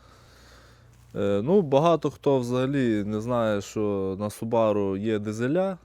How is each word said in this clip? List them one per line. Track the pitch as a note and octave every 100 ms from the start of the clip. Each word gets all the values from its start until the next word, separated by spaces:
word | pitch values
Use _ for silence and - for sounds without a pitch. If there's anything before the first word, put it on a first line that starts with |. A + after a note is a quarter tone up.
| - - - - - - - - - _ - -
Е, | G2+ G2+
ну, | A#2+ G3+
багато | D3+ C#3 E3 D#3+ D3
хто | - C#3+ C3+
взагалі | A#2+ B2+ C3 C#3+ B2 G#2+
не | G2+ G#2+
знає, | A2+ A#2+ A2 G#2
що | - A2+ G#2 G2 F#2+ F#2+
на | G#2
Subaru | - A2+ A#2 A2 G#2 G2 F#2+
є | A2 G#2+
дизеля, | G#2+ G#2+ B2 E3+ F#3+ F#3